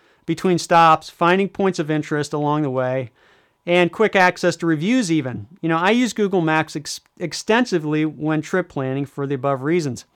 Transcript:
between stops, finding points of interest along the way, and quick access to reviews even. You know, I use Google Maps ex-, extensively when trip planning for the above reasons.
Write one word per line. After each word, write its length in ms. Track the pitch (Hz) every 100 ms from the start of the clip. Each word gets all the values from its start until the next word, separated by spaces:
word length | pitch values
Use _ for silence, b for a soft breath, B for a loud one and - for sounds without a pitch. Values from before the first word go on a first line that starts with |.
| b b b
between 320 | 160 190 170
stops, 520 | - 170 165 156 -
finding 380 | - 170 185 196
points 320 | - 190 175
of 100 | 156
interest 440 | 151 147 147 147
along 300 | 151 147 151
the 60 | 143
way, 420 | 131 127 131 120 b b b b b 175
and 280 | 175 175
quick 200 | - 214
access 440 | 202 180 175 175 -
to 80 | 165
reviews 440 | 156 185 254 185
even. 380 | 160 127 117 101 -
You 80 | 165
know, 80 | 165
I 140 | 185
use 200 | 233 240
Google 300 | 214 202 190
Maps 340 | 160 156 151 156
ex-, 240 | 143 - _ -
extensively 840 | 170 - - 226 247 180 151 156
when 380 | 156 151 151 156
trip 260 | 151 185 180
planning 380 | 143 131 135 139
for 200 | - 139
the 100 | 139
above 260 | 139 135
reasons. 420 | 139 175 143 117 -